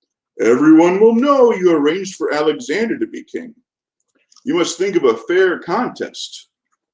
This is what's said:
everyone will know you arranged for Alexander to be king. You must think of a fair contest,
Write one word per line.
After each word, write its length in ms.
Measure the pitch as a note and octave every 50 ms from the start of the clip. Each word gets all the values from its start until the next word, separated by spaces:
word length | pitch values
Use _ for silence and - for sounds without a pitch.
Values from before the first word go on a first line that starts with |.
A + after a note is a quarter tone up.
| _ _ _ _ _ _ _ -
everyone 580 | - A2 B2 B2+ D3 D#3 D#3+ D#3+ E3+ F3 F#3 G3
will 160 | G#3+ A3+ A#3
know 380 | A#3 B3+ D4 C#4+ C#4 B3 A#3 A3
you 180 | F#3+ F3+ F3+
arranged 440 | E3 D3+ C#3+ D3 E3 G3 F#3+ F#3+ -
for 180 | - D#3 - C#3+
Alexander 680 | D3+ D3+ D#3 D3+ C#3 B2 B2 D3 G3 A3+ A3+ D#3+ A#2+
to 80 | A2+
be 160 | G#2+ - - -
king. 320 | _ - - B3 - - _ _ _ _ _ _ _ _ _ _ _ _ _ _ _ _ _ -
You 120 | B2+ D3+
must 220 | F3 E3 - -
think 180 | - F#3 G3+ F3+
of 100 | E3+ C3+
a 120 | B2 A2+
fair 420 | - - - F3 F#3 F#3+ F#3 E3 B2+
contest, 920 | - - F3 A3+ B3 F#3+ - - G#2 - - - - - - - - _ _ _ _ _ _ _ _ _